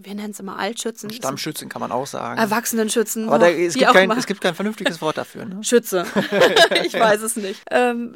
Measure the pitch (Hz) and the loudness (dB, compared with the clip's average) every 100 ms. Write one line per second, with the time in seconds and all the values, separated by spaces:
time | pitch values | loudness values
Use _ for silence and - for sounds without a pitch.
0 | 190 208 208 208 196 - 196 233 226 226 | -12 -10 -10 -10 -12 -6 -6 -6 -8 -8
1 | 208 233 135 139 160 147 135 123 117 120 | -10 -8 -6 -6 -6 -8 -10 -8 -6 -4
2 | 139 - 117 - 220 214 233 226 220 233 | -4 -6 -6 -2 -2 -2 -2 -2 0 0
3 | 214 226 220 - 175 160 175 254 240 190 | -2 -4 0 4 6 4 0 2 6 6
4 | 190 233 - 202 190 165 202 220 208 165 | 6 2 -2 -2 -2 -2 -4 -4 -4 -2
5 | 156 147 123 - - 190 214 240 - 185 | -4 -4 -6 -12 -14 -10 2 2 2 -2
6 | 170 208 - 202 - 185 - 339 339 277 | -2 -2 0 4 4 6 4 4 -2 2
7 | 226 208 220 220 190 214 - 247 247 240 | 2 2 -2 -6 -8 -10 -2 2 2 0
8 | 233 | -8